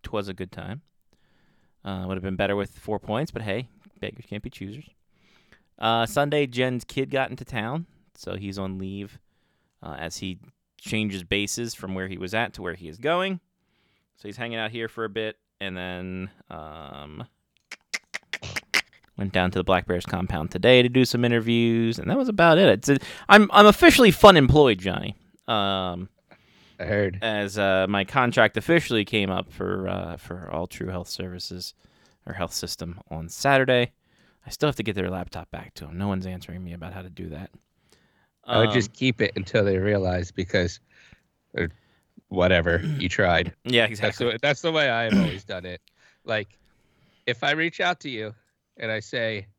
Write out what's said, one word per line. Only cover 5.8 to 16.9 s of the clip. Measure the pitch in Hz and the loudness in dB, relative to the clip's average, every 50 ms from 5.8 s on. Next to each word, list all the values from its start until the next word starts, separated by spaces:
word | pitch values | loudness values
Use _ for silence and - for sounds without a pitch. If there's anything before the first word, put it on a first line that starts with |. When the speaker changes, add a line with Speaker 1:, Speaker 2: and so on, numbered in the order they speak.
| - 110 113 117 117 | 0 0 2 2 0
Speaker 1:
Sunday, | 110 - 147 147 147 151 147 147 | 0 0 0 0 2 2 0 0
Jen's | 127 120 123 127 127 127 120 - | 0 0 -2 -2 0 -2 -4 -8
kid | - - 139 135 131 | -6 -6 -6 -4 -2
got | - 135 131 - | -2 -4 -2 -4
into | 131 - 123 | -6 -12 -12
town, | - 135 113 104 113 135 160 170 _ _ _ _ _ _ | -8 -6 -6 -4 -4 -4 -6 -8 _ _ _ _ _ _
so | - - 92 92 | -16 -10 -10 -8
he's | 95 101 98 95 98 | -8 -8 -8 -8 -6
on | 95 95 95 | -8 -8 -8
leave, | 95 95 95 98 101 101 101 - - _ _ _ _ _ _ _ _ _ _ _ _ | -8 -8 -8 -10 -10 -12 -14 -16 -20 _ _ _ _ _ _ _ _ _ _ _ _
uh, | - - 73 | -16 -14 -12
as | 67 80 82 - | -10 -10 -10 -10
he | - 104 92 90 - - - _ _ _ _ _ - | -8 -8 -10 -10 -10 -16 -20 _ _ _ _ _ -20
changes | - - - 110 107 104 98 95 87 | -10 -6 -4 -2 -2 -2 -4 -6 -6
bases | 80 98 101 104 101 - - 120 113 - | -4 -4 -2 -2 -4 -6 -6 -8 -8 -10
from | - - 95 95 | -12 -10 -8 -8
where | 92 92 95 | -8 -8 -8
he | 95 | -8
was | 95 95 90 104 | -10 -10 -6 -4
at | 110 120 - - | -4 -4 -4 -8
to | - | -10
where | 92 90 82 | -10 -10 -10
he | 87 85 78 | -10 -14 -18
is | 78 | -16
going. | 101 117 151 170 180 185 196 190 170 _ _ _ _ _ _ _ _ _ _ _ _ _ _ _ | -8 -4 -4 -2 -2 -2 -4 -6 -8 _ _ _ _ _ _ _ _ _ _ _ _ _ _ _
So | _ - | _ -16
he's | 104 98 | -16 -12
hanging | 123 117 117 117 | -10 -10 -8 -6
out | 113 110 110 | -6 -6 -6
here | 117 117 113 110 | -6 -6 -8 -8
for | - 117 113 | -6 -8 -8
a | 107 | -6
bit, | 98 113 110 110 - _ _ _ _ _ | -6 -6 -6 -6 -8 _ _ _ _ _
and | 98 95 92 | -10 -8 -8
then, | 90 90 92 90 90 92 92 92 92 92 98 _ _ - _ | -8 -8 -8 -8 -10 -10 -10 -8 -10 -10 -12 _ _ -20 _
um, | - 80 78 78 76 80 76 71 | -16 -14 -14 -16 -16 -16 -16 -16